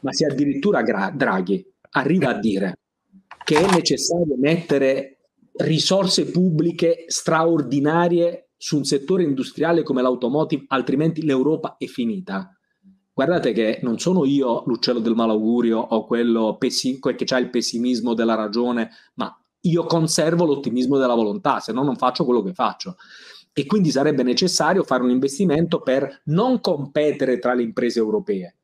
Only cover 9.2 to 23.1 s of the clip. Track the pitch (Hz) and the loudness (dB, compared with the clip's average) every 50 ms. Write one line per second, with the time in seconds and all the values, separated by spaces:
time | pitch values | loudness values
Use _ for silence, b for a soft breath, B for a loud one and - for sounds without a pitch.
9.2 | 175 151 139 131 123 - - - 143 165 170 165 147 - 139 127 123 127 127 120 | 2 0 0 -2 -4 -8 -4 -4 0 2 2 0 0 0 -2 0 2 0 0 0
10.2 | 127 117 131 151 156 151 156 135 - - 139 131 123 151 139 139 156 165 - 156 | -2 -2 0 0 0 0 -2 -6 -4 -2 -2 -2 0 0 0 0 0 0 -2 -2
11.2 | 160 151 135 131 131 147 160 147 - - - _ 143 131 - - 120 113 107 95 | -2 0 0 2 2 0 0 -2 -4 -10 -10 _ -12 -12 -6 -4 -4 -4 -4 -6
12.2 | 92 95 98 95 95 - _ _ _ _ _ _ _ - - _ _ _ _ - | -8 -8 -8 -8 -8 -10 _ _ _ _ _ _ _ -20 -20 _ _ _ _ -2
13.2 | 135 147 180 165 135 135 107 104 113 107 107 - - 123 113 104 - - 185 185 | 0 2 0 0 0 0 0 2 0 0 0 -2 -2 -4 -4 -2 0 0 2 2
14.2 | 143 135 143 139 135 123 117 - - 135 120 113 - - 123 120 110 117 113 113 | 2 2 2 2 2 0 0 -2 0 -2 -2 -2 0 -2 -2 0 0 0 0 0
15.2 | 113 113 110 107 107 110 117 120 120 117 113 110 110 - 120 113 107 - 123 117 | 2 2 0 2 2 2 2 2 2 2 0 0 0 0 -2 -2 -2 -2 -2 0
16.2 | 120 120 113 113 113 110 101 - - 127 - - - 131 131 135 - 135 120 120 | 2 2 2 2 2 0 0 -2 -2 -2 -2 -2 -4 -4 -4 -2 -2 -4 -2 -2
17.2 | 120 - 135 127 123 123 - 120 113 - - 113 120 127 127 113 107 123 113 113 | -2 -2 0 -2 -2 0 -2 -2 -2 -2 -4 -2 -2 -2 -2 -2 -2 -2 -2 0
18.2 | 117 113 113 107 107 104 101 117 120 123 120 120 113 113 B B B B B - | 0 0 0 0 -2 -2 -2 -2 -2 0 -2 -2 -4 -6 B B B B B -10
19.2 | - - - _ _ _ _ _ _ 180 160 170 165 165 165 165 160 160 160 - | -10 -10 -10 _ _ _ _ _ _ 0 0 2 0 2 0 0 2 0 0 0
20.2 | 156 156 170 170 175 156 143 139 - 117 110 127 127 127 139 139 131 123 120 117 | 0 2 2 2 2 2 0 0 -2 -4 -2 0 0 2 2 2 2 2 2 2
21.2 | 110 104 101 104 - 147 131 104 - - 110 123 139 147 127 117 - 127 127 - | 2 0 -2 -2 0 0 0 0 -2 -6 -4 -2 -2 -2 -2 0 -2 -2 2 4
22.2 | 170 123 120 117 101 95 92 - 90 92 - - - 95 90 B B B | 4 6 6 4 2 -2 -4 -2 -2 -2 -2 -4 -12 -14 -14 B B B